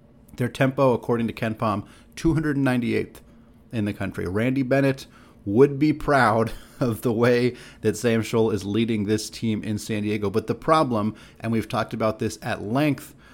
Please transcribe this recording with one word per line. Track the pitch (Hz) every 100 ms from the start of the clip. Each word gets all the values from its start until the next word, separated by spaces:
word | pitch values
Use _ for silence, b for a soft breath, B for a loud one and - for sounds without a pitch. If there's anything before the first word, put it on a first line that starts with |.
| - - - -
Their | 123
tempo, | - 135 135 135
according | 117 - 117 113
to |
KenPom, | - 117 110 113 104 - B B -
two | 165
hundred | 156 151 139
ninety-eighth | 131 127 117 107 - - - B B B -
in | 117 104
the |
country. | 98 98 87 90
Randy | 98 120 131
Bennett | 127 135 139 131 - B B B
would | 104 104 139 139
be | 151
proud | 151 - 139 117 113 113 - -
<laughs> | -
of | 127 110
the | 131
way | 110 120 123 123 B B B
that | 110 104
Sam | 120 113
Scholl | 110 117 110
is | 101
leading | 95 104 113 107 101
this | 107 -
team | - 113 104
in | - 104
San | - 107
Diego. | 104 107 101
But | 107 -
the | 117
problem, | - 160 143 113 107 107 B B
and | 117
we've | 113 98
talked | 117 110
about | 110 110 107
this | 110 -
at | 127 95
length | 95 127 151 135 - - B